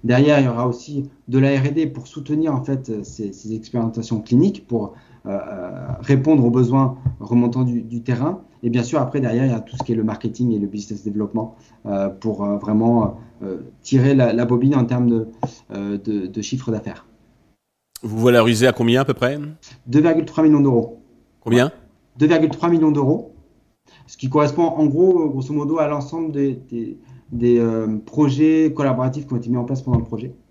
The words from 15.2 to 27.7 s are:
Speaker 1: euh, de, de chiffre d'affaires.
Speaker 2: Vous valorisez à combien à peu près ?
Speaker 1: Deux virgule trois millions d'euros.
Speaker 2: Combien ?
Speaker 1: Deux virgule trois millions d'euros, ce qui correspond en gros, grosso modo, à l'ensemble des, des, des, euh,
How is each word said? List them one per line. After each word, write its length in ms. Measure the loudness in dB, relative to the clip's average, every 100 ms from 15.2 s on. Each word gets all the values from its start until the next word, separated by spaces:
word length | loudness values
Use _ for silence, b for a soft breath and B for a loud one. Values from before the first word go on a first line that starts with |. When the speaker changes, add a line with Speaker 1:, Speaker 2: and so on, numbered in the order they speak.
| -2 B -10 B _
Speaker 1:
euh, 240 | -10 -8 -8
de, 300 | -4 -6 -6
de 140 | -8
chiffre 300 | -8 -8 -6
d'affaires. 340 | -6 -8 -14 -20 _ _ _ _ _ _ _ _ -14
Speaker 2:
Vous 200 | -8 0
valorisez 460 | 4 6 6 4 2
à 40 |
combien 300 | 4 2 2
à 40 | 2
peu 80 |
près ? 260 | -2 -2 -4 -10 -16 b b 0
Speaker 1:
Deux 140 | 2
virgule 240 | 4 2 -2
trois 180 | 2
millions 180 | 4 6
d'euros. 400 | 4 2 0 -10 _ _ _ _
Speaker 2:
Combien ? 320 | 2 2 2 -2 _ _ _ 0
Speaker 1:
Deux 100 | 2
virgule 220 | 4 2
trois 200 | 0 0
millions 220 | 2 2
d'euros, 420 | 2 2 0 -4 -20 _ _ _ _ _ b b
ce 100 | -10
qui 120 | -2
correspond 340 | 0 0 2
en 220 | 0 2 0
gros, 420 | 4 4 4 0
grosso 240 | -4 -4
modo, 260 | -4 -2 -2
à 80 | -2
l'ensemble 440 | -2 -6 -8 -6
des, 220 | -2 -2 -4 -10
des, 280 | -10 -10 -12 b b b
des, 280 | -2 4 4
euh, 280 | 4